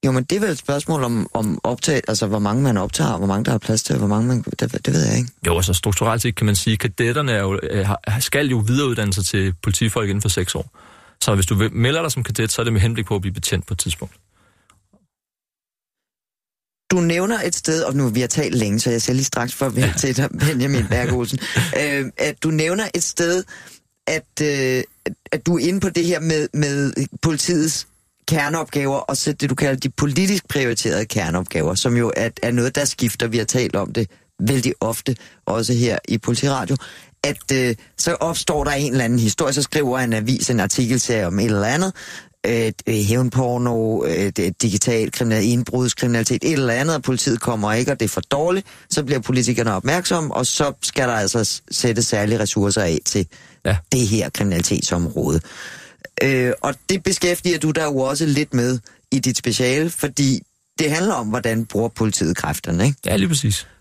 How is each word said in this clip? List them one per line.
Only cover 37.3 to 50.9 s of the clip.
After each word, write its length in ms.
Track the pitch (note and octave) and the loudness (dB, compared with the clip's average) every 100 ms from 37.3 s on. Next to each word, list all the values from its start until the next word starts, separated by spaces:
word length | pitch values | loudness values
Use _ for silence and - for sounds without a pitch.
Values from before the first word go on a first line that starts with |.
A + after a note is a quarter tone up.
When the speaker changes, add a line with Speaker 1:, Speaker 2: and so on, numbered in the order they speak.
| D3 - | -4 -2
Speaker 1:
øh, 220 | C3+ B2+ A2+ - - | 0 2 -2 -8 -4
så 160 | - | -2
opstår 500 | E3+ E3 E3 - D3+ | 0 -2 -2 -2 0
der 80 | D3 | 0
en 200 | C#3 C#3+ | 0 0
eller 140 | B2+ A#2 | 0 2
anden 140 | A#2+ | 2
historie, 340 | A2+ - D3+ | 2 2 0
så 80 | C#3 | 0
skriver 380 | C#3 D#3 C#3+ B2+ | 0 0 0 0
en 140 | B2 | 0
avis 360 | A2 G#2+ C3 - | 0 0 0 0
en 100 | A#2+ | 0
artikelserie 680 | G2 - A#2+ B2+ - A2+ F2+ | 2 0 2 0 0 0 0
om 120 | G2 | 0
et 60 | A#2 | 2
eller 180 | G#2 | 2
andet, 300 | G#2 C#3+ F#3+ - - - - _ - | 2 0 0 -4 -14 -18 -20 _ -2
øh, 240 | A#2 A2+ - - | 0 0 -4 -2
hævnporno, 1160 | A2+ G2+ A#2 B2+ A#2 B2+ B2 B2 A#2 A2+ A2 B1+ | 0 2 2 2 0 0 0 0 2 0 0 0
øh, 260 | E3+ G2+ - | 0 0 0
det, 260 | F2+ F2+ | -2 0
digital 500 | A#2 G2 - A#2 A2 | 0 2 2 2 0
kriminal-, 320 | - A#2 A2 | -2 0 2
indbrudskriminalitet, 1000 | G#2 A#2+ A#2+ B2+ B2+ - B2 A#2 A2 B2 | 2 2 0 0 0 0 0 2 0 0
et 80 | - | 0
eller 200 | D#3 C3 | 0 0
andet, 220 | A#2 D3 D#3+ | 0 0 -2
og 80 | |
politiet 360 | B2+ B2+ - A2+ | -2 -2 0 0
kommer 320 | - A2+ G#2 | -2 -2 0
ikke, 180 | A2 B2+ | 0 0
og 80 | C#3 | 0
det 60 | G#2+ | -2
er 40 | |
for 120 | - | -2
dårligt, 460 | - C#3 E3 F#3 G3 - - | -2 0 0 0 -4 -16 -6
så 140 | - | -4
bliver 160 | C#3+ C#3+ | 0 -2
politikerne 540 | A2 B2+ A#2 A#2+ A2+ | 0 0 2 0 0
opmærksomme, 600 | F#2+ A#2+ E3 F3+ F3+ D3+ | 0 0 -2 0 -2 0
og 120 | - C3 | -2 -2
så 280 | - D3 C#3 | 0 0 -2
skal 260 | - | -6